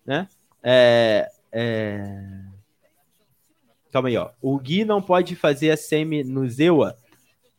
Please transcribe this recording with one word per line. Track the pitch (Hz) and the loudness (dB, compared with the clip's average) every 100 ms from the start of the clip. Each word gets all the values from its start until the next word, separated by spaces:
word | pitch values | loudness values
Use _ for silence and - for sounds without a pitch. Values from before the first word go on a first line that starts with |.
né? | - 147 190 _ _ _ | -6 -6 -6 _ _ _
É, | 120 127 120 117 113 104 - - _ | 2 6 6 6 4 2 -2 -10 _
é, | 113 117 110 107 101 101 98 98 95 98 98 _ _ _ _ _ _ _ _ _ _ _ _ _ | -6 -4 -4 -6 -8 -12 -14 -16 -18 -20 -20 _ _ _ _ _ _ _ _ _ _ _ _ _
calma | 131 127 | -2 0
aí, | 107 | -2
ó. | 82 - | -4 -6
O | 127 139 | -4 -4
Gui | 131 180 214 | -2 -2 0
não | 208 | -2
pode | 190 180 175 175 | 2 0 0 -2
fazer | 156 143 156 | -2 0 0
a | 156 | 0
semi | - 156 156 151 | -2 -2 -2 -4
no | 131 135 131 | -4 -4 -4
Zewa? | 123 165 156 98 - _ _ _ _ _ | 0 2 4 2 -4 _ _ _ _ _